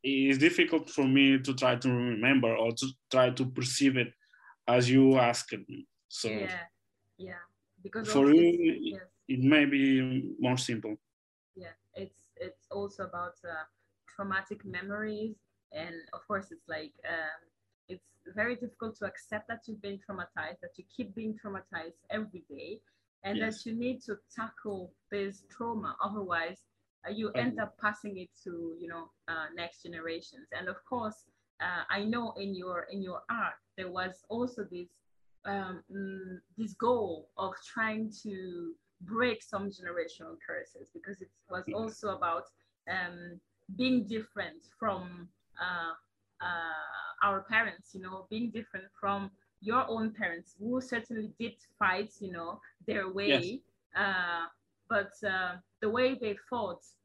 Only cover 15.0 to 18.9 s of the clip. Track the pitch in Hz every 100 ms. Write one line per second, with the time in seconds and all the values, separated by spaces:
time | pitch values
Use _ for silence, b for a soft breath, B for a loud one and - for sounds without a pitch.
15 | 214 214 220 208 _ _ _ - 170 -
16 | - - - 196 196 170 - 156 156 _
17 | - 165 156 160 _ _ _ _ _ 180
18 | _ _ - 190 220 240 240 - 226